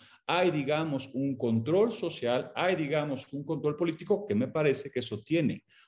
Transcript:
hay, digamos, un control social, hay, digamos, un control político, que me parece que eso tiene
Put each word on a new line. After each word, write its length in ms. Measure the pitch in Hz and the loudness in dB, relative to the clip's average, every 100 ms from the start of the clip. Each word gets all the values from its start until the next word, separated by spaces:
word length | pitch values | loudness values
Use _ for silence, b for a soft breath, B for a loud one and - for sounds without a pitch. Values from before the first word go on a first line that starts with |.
| b b - | b b -2
hay, 240 | 165 180 | 2 4
digamos, 580 | 151 135 151 160 135 - | 2 0 0 0 -4 -4
un 220 | 127 139 127 | -4 -2 0
control 560 | 120 113 113 175 233 | 2 2 2 4 4
social, 600 | 226 175 - 120 123 - - | 0 -6 -2 0 0 -2 -2
hay, 200 | 175 147 | 0 2
digamos, 560 | 147 151 147 131 - | 0 0 0 -4 -6
un 100 | 143 | -10
control 320 | 143 160 147 151 | -4 -2 -2 0
político, 520 | 175 156 170 196 - | -2 -2 0 -2 2
que 80 | 104 | 0
me 120 | 123 | 0
parece 440 | 160 151 127 - | 2 2 2 -2
que 80 | - | -4
eso 240 | 120 107 | -4 -8
tiene 400 | - 165 139 - _ b | -2 2 2 -2 _ b